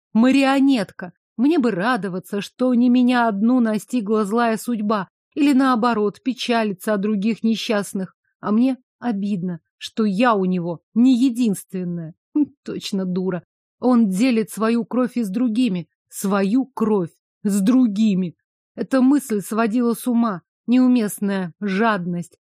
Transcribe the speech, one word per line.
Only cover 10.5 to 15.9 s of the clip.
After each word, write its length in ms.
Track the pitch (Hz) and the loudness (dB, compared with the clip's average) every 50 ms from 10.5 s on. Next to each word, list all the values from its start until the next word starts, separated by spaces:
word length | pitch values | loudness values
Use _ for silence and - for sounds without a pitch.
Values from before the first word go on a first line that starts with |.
| 185 180 170 175 170 - _ _ | 0 -2 -2 -4 -8 -10 _ _
не 240 | _ 220 240 262 262 226 | _ 2 4 4 4 4
единственная. 960 | 254 277 226 226 254 220 190 - - _ - 185 180 175 175 175 165 156 180 _ _ _ - | 2 0 2 0 0 0 0 -2 -6 _ -10 -8 -6 -6 -8 -8 -10 -12 -16 _ _ _ -2
Хм, 120 | 302 294 - _ _ _ | -2 -2 -2 _ _ _
точно 400 | - - - - - - 190 190 | -12 -10 -10 -8 -6 -6 -4 -4
дура. 400 | 185 180 190 180 185 180 170 - _ _ _ _ _ _ _ | -2 -4 -2 -2 -4 -4 -6 -8 _ _ _ _ _ _ _
Он 300 | - 247 254 233 233 196 | 0 2 4 4 4 2
делит 420 | 185 185 240 269 240 220 214 - | 2 2 2 2 2 0 0 -2
свою 340 | - 196 220 220 233 233 220 | -4 -4 -2 0 0 -2 -2
кровь 320 | - - 247 254 226 - | -2 -2 -2 -2 -2 -2
и 60 | 247 | -4
с 60 | 233 196 | -4 -4
другими. 600 | 185 233 254 247 214 233 254 233 185 180 160 - | -2 -2 -2 0 0 0 0 0 0 -2 -6 -8